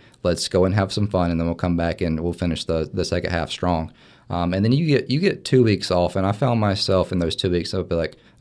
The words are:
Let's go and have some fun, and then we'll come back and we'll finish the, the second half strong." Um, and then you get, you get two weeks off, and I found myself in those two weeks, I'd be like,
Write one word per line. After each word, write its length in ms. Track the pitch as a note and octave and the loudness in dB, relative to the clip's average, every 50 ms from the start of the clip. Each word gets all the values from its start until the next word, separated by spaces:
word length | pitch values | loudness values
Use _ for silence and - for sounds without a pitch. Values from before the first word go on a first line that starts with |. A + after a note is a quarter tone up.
| - - - _ | -10 -20 -14 _
Let's 260 | - F2+ E2+ - - - | -2 -2 -2 -2 -2 0
go 160 | - F#2 F2+ | 2 2 4
and 100 | F#2+ F#2+ | 4 4
have 160 | G#2 G2 G2+ - | 2 0 0 0
some 140 | A2 G#2 G2+ | -2 -2 0
fun, 240 | - F2+ F2 E2+ | 0 0 0 2
and 80 | E2+ E2 | 0 0
then 80 | E2+ E2+ | 0 -2
we'll 80 | E2+ | -2
come 220 | E2+ - F2+ F2 E2+ | -2 -2 0 0 0
back 220 | E2+ E2+ E2 - | 0 -2 -2 -2
and 180 | F#2 E2 D#2+ D#2 | -2 -2 -2 -2
we'll 140 | E2 F2 E2+ | -2 -4 -4
finish 320 | - F2+ F2 D#2 D#2 - | -2 -2 -2 -2 -2 -4
the, 220 | - E2 D#2+ D#2 - - | -2 -2 -2 -2 -4 -4
the 120 | F#2+ F#2 | -4 -4
second 260 | - F2 F2+ E2 D#2+ | -2 -2 -2 -2 -2
half 180 | E2+ E2+ D2+ - | -2 -2 -4 -4
strong." 420 | - - - F2+ F2 D#2+ D#2+ D#2+ - _ - - - - _ - | -6 -4 -2 0 0 0 -2 -6 -10 _ -20 -20 -20 -20 _ -8
Um, 240 | - F2 F2 F2 F2+ | -4 -2 -2 0 0
and 100 | G2 G#2 | 0 2
then 100 | A2+ B2+ | 2 2
you 120 | D3 E3+ | 2 2
get, 240 | D#3 C#3+ B2 - - | 2 2 2 0 0
you 100 | - D3 | -2 0
get 240 | F#3+ F#3 C#3+ - - | 2 0 0 -2 -2
two 180 | - C#3+ C3 A#2+ | 2 4 6 6
weeks 260 | A2 G2+ F2+ - - | 6 4 2 0 0
off, 260 | F2+ F2+ F2 E2+ - | 0 2 2 0 0
and 120 | G2 F#2+ G2 | 0 0 0
I 40 | G2+ | 0
found 260 | G#2 C#3+ B2 A#2+ A2+ | 0 0 0 0 2
myself 520 | G#2+ G2+ F#2+ G2+ - - F#2+ F#2 - - | 2 0 0 0 0 0 2 2 2 0
in 60 | F#2+ F2+ | 0 -2
those 180 | E2+ D#2+ D2+ | -2 -2 -2
two 140 | - - F#2 | -2 -2 0
weeks, 240 | F2 F2 E2+ - - | 0 0 -2 -2 -4
I'd 160 | F#2+ E2+ E2+ | -4 -4 -2
be 60 | F2 | -2
like, 220 | E2+ E2 - - - _ - _ - | -2 -2 -4 -6 -12 _ -20 _ -6